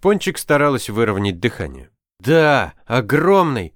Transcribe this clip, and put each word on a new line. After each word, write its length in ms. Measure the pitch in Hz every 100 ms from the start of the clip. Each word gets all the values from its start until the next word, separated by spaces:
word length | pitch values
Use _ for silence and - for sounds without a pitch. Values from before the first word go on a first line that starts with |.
Пончик 380 | 196 208 - -
старалась 520 | - 147 147 131 -
выровнять 500 | 107 113 98 101 87
дыхание. 500 | 120 - 80 65 65 _ _ _
«Да, 540 | 127 160 151 139 101 - _
огромный, 880 | 117 107 147 165 196 170 127 85